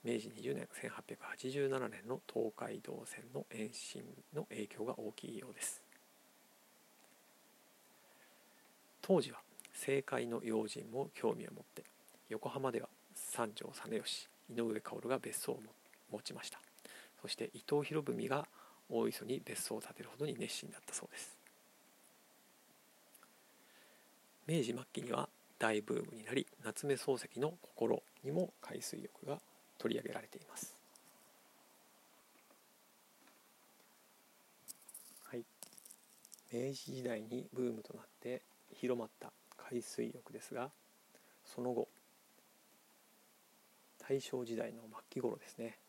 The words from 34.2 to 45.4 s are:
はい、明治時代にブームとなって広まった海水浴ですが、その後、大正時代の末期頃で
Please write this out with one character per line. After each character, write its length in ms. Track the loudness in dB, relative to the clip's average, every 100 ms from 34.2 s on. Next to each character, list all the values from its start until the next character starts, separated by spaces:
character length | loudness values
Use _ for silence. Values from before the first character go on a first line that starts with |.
| -20 -20 -20 -20 -14 -14 -14 -16 -16 -18
は 120 | -6
い、 80 | -6 -6 -14 -16 -16 -18 -18 -20 -20 -20 -20 -4
明 200 | 0 0
治 220 | -2 -4 -2
時 60 |
代 200 | 0 0
に 240 | 0 -4 -2
ブ 120 | 2
ー 100 | 2
ム 80 | 0
と 140 | -6
な 60 | -12
っ 40 | -14 -8
て 220 | -4 -4 -6 -20 -20
広 240 | -2 2 2
ま 60 |
っ 40 | 0 -6
た 120 | -14 -14 -20 -16 -2
海 100 | -2
水 300 | -2 -2 -2
浴 180 | -2 -10
で 120 | -12
す 100 | -6
が、 160 | -4 -4 -8 -20 -20 -20 -20 -20 -20
そ 160 | -10 -2
の 140 | 2
後、 140 | 4 2 -4 -20 -20 -20 -20 -20 -20 -20 -20 -20 -20 -20 -20 -20 -20 -20 -20 -20 -20 -20 -18 2
大 140 | 2
正 240 | 2 -2
時 100 | 0
代 180 | 0 -2
の 100 | -4
末 160 | -12 -14 -6
期 100 | 0
頃 160 | 2
で 100 | 0